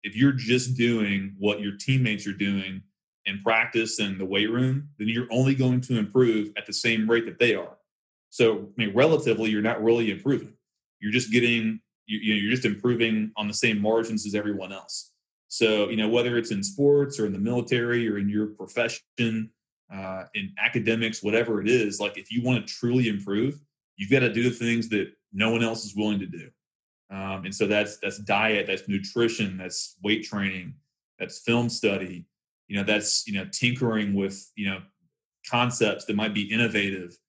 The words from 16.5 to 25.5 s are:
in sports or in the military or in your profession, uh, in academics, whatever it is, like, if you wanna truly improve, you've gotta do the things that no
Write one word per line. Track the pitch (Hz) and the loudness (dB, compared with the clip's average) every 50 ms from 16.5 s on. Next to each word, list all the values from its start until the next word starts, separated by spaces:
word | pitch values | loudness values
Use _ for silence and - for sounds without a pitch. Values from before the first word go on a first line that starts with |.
in | 110 98 | -4 -4
sports | 98 - - - 143 143 143 143 143 139 - - | -4 -6 -2 2 4 6 6 6 4 0 -2 -2
or | 107 | -2
in | 104 | -2
the | 98 95 | -2 -2
military | 101 113 123 123 117 - 127 120 120 120 120 120 117 110 | -2 0 0 0 0 0 0 0 0 0 0 0 0 0
or | 101 101 | 0 0
in | 98 101 | 0 0
your | 104 104 107 | 0 0 -2
profession, | 107 - _ 95 - - 123 117 113 - - _ _ _ - 117 113 110 113 110 110 _ _ _ _ _ _ _ _ | -2 -4 _ -16 -8 -2 -2 -2 -2 -2 -8 _ _ _ -2 0 0 0 -2 -4 -6 _ _ _ _ _ _ _ _
uh, | 101 98 95 95 95 95 90 - - | -14 -10 -10 -8 -8 -10 -10 -8 -8
in | 104 98 98 98 - | -8 -8 -8 -6 -2
academics, | 107 110 - 120 104 110 113 113 113 113 110 - - | -2 0 0 0 0 2 0 0 0 -2 -4 -4 -2
whatever | 104 104 113 117 113 110 101 | 2 2 2 2 2 -2 0
it | 95 107 | 2 2
is, | 123 123 110 104 101 101 | 4 4 2 0 -2 -4
like, | 104 101 - | -6 -6 -6
if | - 98 - | -8 -14 -6
you | 107 120 | -6 -2
wanna | 117 127 127 110 | 0 0 0 0
truly | 101 - - - - 120 123 127 120 113 | -2 -6 -10 -4 -2 0 2 2 2 2
improve, | 104 98 98 98 98 104 117 139 147 - _ _ _ _ _ _ _ | 0 -2 -4 -2 -2 0 0 -2 -4 -6 _ _ _ _ _ _ _
you've | - 101 101 | -12 -2 2
gotta | 131 135 123 117 | 2 4 4 2
do | 101 110 120 | 2 2 0
the | 127 120 | 0 0
things | - 117 117 117 117 110 113 | 0 -2 0 0 0 0 0
that | 110 101 92 - - _ _ _ | 0 -2 -2 -4 -8 _ _ _
no | - 95 107 113 | -4 -2 0 2